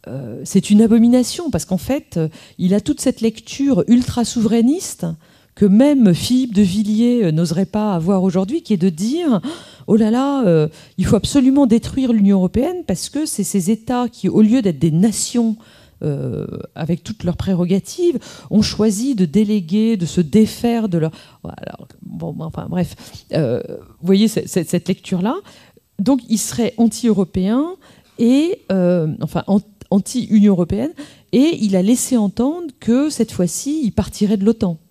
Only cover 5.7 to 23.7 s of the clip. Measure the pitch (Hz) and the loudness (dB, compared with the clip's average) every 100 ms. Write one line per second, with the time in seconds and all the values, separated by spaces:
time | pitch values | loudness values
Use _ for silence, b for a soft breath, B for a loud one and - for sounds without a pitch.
5.7 | 202 277 285 214 165 - 247 262 196 202 | 6 6 6 4 4 2 0 0 2 2
6.7 | 190 208 214 240 240 190 156 170 160 190 | 2 0 2 2 2 2 0 0 0 -2
7.7 | 214 214 180 165 196 190 185 190 311 - | -2 -2 -2 0 2 2 0 -2 -4 -2
8.7 | 202 185 156 214 311 339 214 247 339 B | 0 0 0 -4 -2 0 -2 -2 -12 B
9.7 | B - 214 214 233 277 277 220 160 151 | B 0 2 2 0 0 0 2 2 0
10.7 | B B - 185 214 - 285 254 269 269 | B B -6 0 0 2 2 2 4 4
11.7 | 226 - - 262 226 202 196 180 214 294 | 2 0 -4 0 2 4 2 2 -2 -4
12.7 | 359 320 180 - 277 311 - 190 202 170 | -4 -6 -6 -6 -6 -6 -6 -4 -2 -2
13.7 | 220 - 247 247 - 190 180 214 254 202 | -4 -2 -4 -4 -4 -2 2 4 4 0
14.7 | 147 170 156 220 196 - 240 226 220 b | 0 0 2 0 0 -4 -2 -2 -4 b
15.7 | b b b 156 139 135 104 - - - | b b b -6 -4 -6 -6 -8 -12 -16
16.7 | - 156 175 - 220 170 - - 180 175 | -10 -6 -6 -6 -8 -6 -4 -2 -2 0
17.7 | 190 - - 349 269 B B B 202 - | 0 -2 -2 -2 -2 B B B 0 0
18.7 | - 214 196 262 240 180 170 214 214 160 | 0 -2 0 -2 0 0 2 2 0 -2
19.7 | 202 220 226 170 - 160 208 214 - 240 | 0 0 0 -2 -2 2 4 2 2 -2
20.7 | 233 220 170 160 160 B B - - - | -2 -2 -2 -2 -6 B B -18 -14 -14
21.7 | - - - - - 165 165 160 - - | -16 -20 -20 -16 -12 -10 -10 -10 -10 -8
22.7 | 180 175 - B B B - 135 120 - | -4 -6 -8 B B B -2 -2 -2 -6